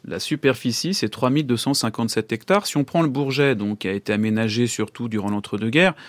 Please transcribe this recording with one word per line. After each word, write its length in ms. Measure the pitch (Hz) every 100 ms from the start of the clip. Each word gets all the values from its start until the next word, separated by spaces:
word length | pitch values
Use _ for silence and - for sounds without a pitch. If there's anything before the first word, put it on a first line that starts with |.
La 140 | - 87
superficie, 760 | - 151 139 127 123 113 165
c'est 160 | 196 107
trois 220 | - 127
mille 160 | 143 139
deux 100 | 117
cent 160 | -
cinquante-sept 600 | 139 113 107 117 - 110
hectares. 340 | 113 - 196 202
Si 100 | 151
on 60 |
prend 200 | 135 170
le 60 | 160
Bourget, 460 | 135 139 135 139
donc, 240 | 117 104 104
qui 80 | 95
a 60 |
été 200 | 98 -
aménagé 540 | 107 110 107 110 110 120
surtout 400 | - 107 - 120
durant 220 | 107 101
l'entre-deux-guerres, 680 | 104 - 107 110 139 185 -